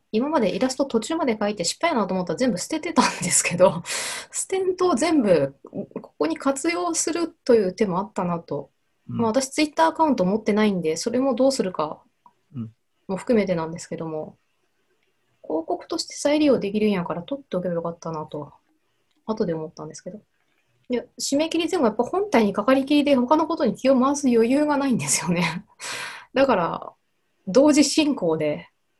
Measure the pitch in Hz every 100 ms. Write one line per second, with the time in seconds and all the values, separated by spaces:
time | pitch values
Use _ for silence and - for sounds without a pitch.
0 | _ 214 285 320 196 185 254 - 277 226
1 | - 330 277 214 208 208 - - 339 262
2 | 190 185 180 160 254 175 - 311 339 -
3 | - - 180 - - 175 185 175 - -
4 | - - - - - 381 370 370 359 277
5 | 339 311 202 160 139 - - - - -
6 | - - 311 320 277 269 339 339 349 330
7 | 339 330 330 - - 233 185 - 208 175
8 | 208 - 175 170 - 143 147 _ _ _
9 | - 120 226 226 269 - 302 - 320 320
10 | 320 233 180 214 214 208 214 190 156 160
11 | 240 247 269 233 269 269 190 180 156 160
12 | _ _ _ _ _ 131 110 _ _ _
13 | - 185 - 226 190 170 160 170 - 165
14 | 165 156 - - _ _ _ _ _ _
15 | _ _ _ _ - 320 330 359 - 339
16 | - - 285 302 294 233 202 208 214 190
17 | 170 170 - 277 - 185 180 170 170 170
18 | 165 156 156 147 143 _ _ _ _ _
19 | _ _ - 220 180 160 156 - 156 -
20 | 185 214 _ _ _ _ _ _ - 240
21 | - - - 277 320 330 330 359 233 208
22 | 175 370 415 233 208 196 208 269 269 294
23 | 285 262 247 311 311 330 247 202 262 262
24 | 269 285 269 226 226 277 302 277 277 196
25 | 143 - 156 175 170 175 - - - -
26 | - - - 262 269 196 165 - - -
27 | _ _ _ _ - 214 294 285 285 -
28 | 302 262 170 160 151 170 - _ _